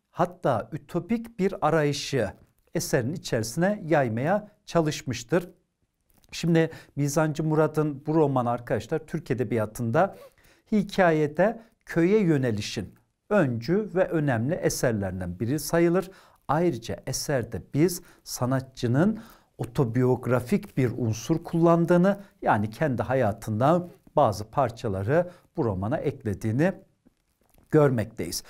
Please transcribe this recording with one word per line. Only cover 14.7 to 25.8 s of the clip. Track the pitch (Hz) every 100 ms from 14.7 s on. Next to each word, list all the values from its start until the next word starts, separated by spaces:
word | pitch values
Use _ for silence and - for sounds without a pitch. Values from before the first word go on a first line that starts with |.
| - 135 110 95 92 87 87
biri | 117 151
sayılır. | - 170 170 175 180 - - _ -
Ayrıca | 147 175 - - - -
eserde | 131 - 135 104 85 -
biz | 139 180 180 - _
sanatçının | - - 123 131 131 - 117 127 202 226 - - _ -
otobiyografik | 123 - 120 120 127 123 120 123 120 202 - -
bir | 123 -
unsur | 113 110 - 165
kullandığını, | - 170 170 170 170 180 190 196 - _
yani | 202 117 110
kendi | - 156 117
hayatından | 110 135 110 98 - 107 135 175 180 - _ 151
bazı | 127 95 104
parçaları | - 120 - 113 95 98 160 180 - _ -
bu |
romana | 120 92